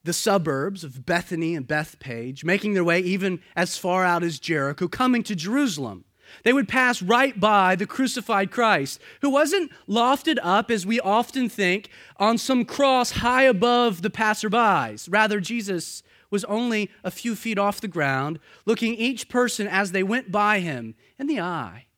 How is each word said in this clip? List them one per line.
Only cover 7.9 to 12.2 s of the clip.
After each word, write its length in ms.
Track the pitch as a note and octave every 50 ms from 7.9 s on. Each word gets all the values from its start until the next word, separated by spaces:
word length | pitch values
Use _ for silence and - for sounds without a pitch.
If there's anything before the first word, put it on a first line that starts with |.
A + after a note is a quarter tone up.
| - - C4 B3+ - B3 G3+ - A3 G3 G3 -
Christ, 480 | - B3 A#3 A3 G3+ D#3 C#3 C#3 - - - - - _
who 80 | - C#4+
wasn't 440 | C4+ C#4 D#4 C#4+ F4+ G4+ E4+ - - - _ -
lofted 500 | G3+ A3+ A#3 B3+ C#4 - - E4 D#4 A#3
up 280 | G#3 F3 F#3+ G#3 A3 -
as 160 | A#3 G#3+ F3
we 140 | F#3+ A3+ A#3
often 480 | - F#3+ G3+ A3+ A#3+ - - C4+ B3 G#3
think 420 | - - G3 F3+ F#3 G#3 - - - - - - -
on 220 | -